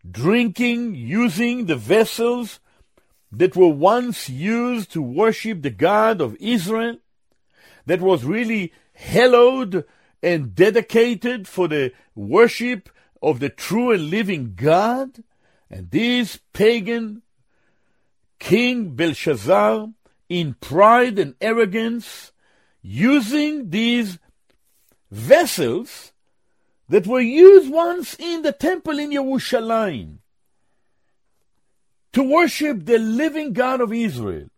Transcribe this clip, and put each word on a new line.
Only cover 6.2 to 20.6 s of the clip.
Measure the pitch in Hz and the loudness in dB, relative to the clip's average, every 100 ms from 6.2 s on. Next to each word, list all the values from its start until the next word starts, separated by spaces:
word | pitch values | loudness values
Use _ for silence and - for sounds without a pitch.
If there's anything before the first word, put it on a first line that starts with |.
of | 127 - | -4 -4
Israel, | 214 240 170 220 233 233 _ _ _ _ _ _ _ _ | -2 -2 -2 -4 -4 -8 _ _ _ _ _ _ _ _
that | - 175 | -4 0
was | 185 170 | 2 2
really | 127 214 233 220 175 _ _ | 0 -4 -2 -4 -6 _ _
hallowed | _ - 175 254 240 240 262 220 180 - _ _ _ | _ -2 2 6 6 6 4 -4 -6 -8 _ _ _
and | 165 170 127 | -2 -2 -4
dedicated | 95 196 226 - 226 240 220 240 247 185 | 2 2 2 0 0 2 0 -6 -8 -10
for | - 175 | -4 -2
the | 151 127 _ _ | -2 -4 _ _
worship | - 101 175 233 - 247 233 _ _ _ _ | -14 -2 2 2 -2 -8 -8 _ _ _ _
of | 151 127 | -4 -4
the | 139 | -6
true | - - 202 247 | -8 -6 -2 0
and | 208 151 | -2 -2
living | 202 202 170 120 | -4 -4 -6 -8
God. | 92 139 170 220 254 269 - - _ _ _ _ | -4 0 2 2 -4 -8 -14 -20 _ _ _ _
And | 95 87 | -18 -6
this | 143 233 247 226 - _ | -2 0 -2 -4 -10 _
pagan | - 214 240 190 233 226 214 _ _ _ _ _ _ _ _ _ _ _ _ | 0 2 2 -4 -8 -8 -14 _ _ _ _ _ _ _ _ _ _ _ _
King | - 202 247 247 196 | 0 0 0 -4 -6
Belshazzar, | 127 165 139 175 123 107 196 208 220 214 - _ _ _ | -4 -4 -2 -4 -4 0 2 2 -2 -8 -18 _ _ _
in | 175 156 | -6 -6
pride | 120 | -8